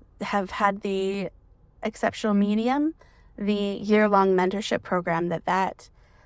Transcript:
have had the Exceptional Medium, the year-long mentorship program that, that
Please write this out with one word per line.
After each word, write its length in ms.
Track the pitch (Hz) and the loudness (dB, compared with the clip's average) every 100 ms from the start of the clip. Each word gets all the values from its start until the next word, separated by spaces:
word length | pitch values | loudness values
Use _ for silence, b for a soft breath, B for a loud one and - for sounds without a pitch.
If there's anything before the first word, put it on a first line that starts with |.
| - - | -12 -12
have 300 | 202 202 185 | -4 -2 -2
had 300 | - 202 196 | 0 0 0
the 480 | 202 190 190 196 180 - _ - _ - | -2 -2 -2 -2 -6 -10 _ -20 _ -10
Exceptional 500 | 220 - 220 - 220 | -8 -2 -2 0 0
Medium, 640 | 202 202 214 233 277 302 - b b b - | 2 2 2 0 0 0 -4 b b b -8
the 160 | 202 | -2
year-long 840 | 208 202 196 202 214 214 196 190 185 | -2 -2 -4 2 4 4 4 4 4
mentorship 460 | 185 196 - - | 2 -2 -4 -4
program 480 | - 180 175 165 175 | -2 -4 -2 -2 -2
that, 160 | 165 - | -4 -2
that 440 | 185 185 - - b b b | 0 -2 -6 -20 b b b